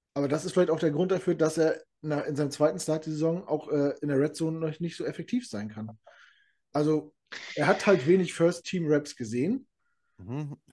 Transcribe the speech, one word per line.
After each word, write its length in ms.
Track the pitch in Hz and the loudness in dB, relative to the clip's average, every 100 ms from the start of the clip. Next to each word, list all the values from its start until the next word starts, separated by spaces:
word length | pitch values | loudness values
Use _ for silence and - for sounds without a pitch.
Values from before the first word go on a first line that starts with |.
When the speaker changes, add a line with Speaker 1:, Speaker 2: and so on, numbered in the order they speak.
| _ | _
Speaker 1:
aber 160 | 143 143 | -4 0
das 160 | 147 | -2
ist 80 | 180 | 0
vielleicht 180 | 185 175 | 2 2
auch 80 | - | 2
der 120 | 165 | 2
Grund 200 | 147 185 | 2 0
dafür, 240 | 185 180 | 0 0
dass 220 | 160 156 160 | 2 2 2
er 240 | 160 - - _ | 2 0 -8 _
na-, 180 | 156 147 | -4 -4
in 160 | - 143 | -2 -2
seinem 140 | 147 | -2
zweiten 280 | - 151 180 | 2 2 2
Start 280 | - 156 160 | -2 -2 -2
die 40 | |
Saison 360 | 151 160 170 - | -2 0 -2 -2
auch, 240 | 151 - | -4 -2
äh, 220 | 147 143 139 | 0 0 0
in 60 | 147 | 0
der 120 | 139 | 2
Red 160 | 151 151 | 2 0
Zone 220 | 160 160 | -4 -2
noch 200 | 160 151 | -4 -4
nicht 180 | 170 - | -6 -6
so 80 | |
effektiv 440 | 165 - 170 247 247 | -6 -6 -4 -4 -4
sein 200 | 208 214 | -8 -8
kann. 300 | 208 110 110 - - - _ _ _ _ | -8 -12 -14 -20 -20 -20 _ _ _ _
Also, 420 | 143 151 156 - _ - - - | 0 2 0 -2 _ -18 -16 -10
er 120 | - 147 | 0 2
hat 200 | 208 214 | 4 6
halt 200 | 185 135 | 4 6
wenig 280 | 185 175 | 4 4
First-Team-Raps 840 | - 170 175 - 185 156 147 147 - | 2 2 2 -4 -2 2 2 0 -8
gesehen. 500 | 113 120 156 262 - _ _ _ _ - | -4 -2 0 -2 -6 _ _ _ _ -18
Speaker 2:
Mhm. 380 | 95 135 147 - _ | -10 -8 -8 -12 _